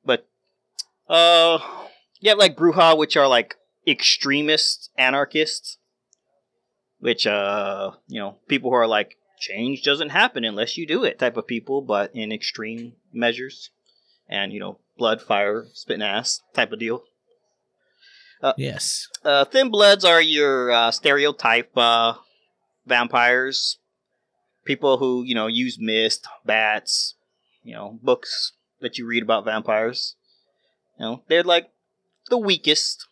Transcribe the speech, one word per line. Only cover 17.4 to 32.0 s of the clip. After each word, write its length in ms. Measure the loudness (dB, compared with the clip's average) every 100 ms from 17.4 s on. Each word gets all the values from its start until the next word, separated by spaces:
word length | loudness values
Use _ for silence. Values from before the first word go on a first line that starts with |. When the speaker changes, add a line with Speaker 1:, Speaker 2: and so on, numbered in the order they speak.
| _ _ _ _ _ _ _ _ -20 _
Speaker 1:
Uh, 120 | -4 -4
Speaker 2:
Yes. 500 | -8 -6 -6 -6 -10 -6
Speaker 1:
uh, 220 | 0 2 2
Thin 240 | 2 2
Bloods 340 | 6 6 6
are 180 | 6 4
your, 500 | 4 2 2 2 2
uh, 200 | 2 2
stereotype, 840 | 2 2 2 2 0 2 2 2 2
uh, 380 | 4 4 2 -2 _ _ _ _ _ _ -2
vampires. 920 | 0 0 2 4 2 0 -4 -6 -8 _ _ _ _ _ _ _ _ -6
People 320 | -2 2 2
who, 260 | 2 -2
you 100 | -2 -4
know, 120 | -2
use 300 | -4 -4 -6
mist, 480 | -2 0 0 -2 -10 -12 -2
bats, 680 | 0 0 -2 -4 -6 -6 -10 _ _ _ _
you 100 | -20
know, 260 | -16 -16 -8
books 480 | -2 -2 -2 -8 -8 _ _ _
that 160 | -12 -10
you 80 | -4
read 180 | -4
about 220 | 0 -2 0
vampires. 680 | -4 -2 -2 -2 -6 -12 -14 _ _ _ _ _ _ _ _
You 60 | -12
know, 180 | -12 _
they're, 140 | 0
like, 280 | 2 0 -2 _ _ _